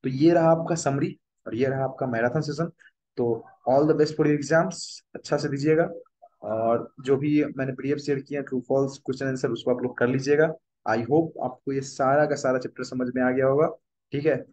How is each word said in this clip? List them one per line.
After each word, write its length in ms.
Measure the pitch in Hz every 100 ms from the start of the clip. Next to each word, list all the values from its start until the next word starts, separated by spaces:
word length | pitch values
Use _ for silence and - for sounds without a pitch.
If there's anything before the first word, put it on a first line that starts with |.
तो 60 | 135
ये 240 | 131 160
रहा 160 | 165 165
आपका 240 | 165 -
summary 440 | 165 143 139 165 - _ _ -
और 80 |
ये 140 | 110 131
रहा 160 | 135
आपका 220 | 131 - 131
marathon 340 | 113 120 156
season। 300 | 147 143 165 _ _ _ _ -
तो 280 | 120 113 - _ -
all 160 | 135
the 120 | 151 151
best 180 | 151 -
for 100 | 151
your 140 | 147
exams, 640 | 135 160 185 - - - _
अच्छा 220 | - - 143
से 120 | 143
दीजिएगा। 420 | 139 143 156 170 - - _ - _
और 520 | 104 110 113 117 - -
जो 160 | 131 135
भी 280 | 147 147
मैंने 280 | 147 135 135
PDF 260 | 131 135 143
share 220 | 147 135
किया, 220 | 135 143
true 180 | 135 127 -
false 300 | 135 135 139
question 280 | - 131 135
answer, 240 | 131 135
उसको 240 | 113 123
आप 80 | 123
लोग 160 | 123 -
कर 100 | 123
लीजिएगा। 400 | 139 135 147 160 160 _ _ 104
I 80 | 113
hope 340 | 117 151 160 -
आपको 300 | 127 - -
ये 80 | 135
सारा 460 | 135 - 131 143 151
का 80 |
सारा 240 | 139 131 127
chapter 260 | 117 -
समझ 300 | 127 131 127
में 80 | 127
आ 80 | 127
गया 160 | 127 131
होगा, 220 | 139 165 - _ _ _
ठीक 140 | 143 151
है। 180 | 127 -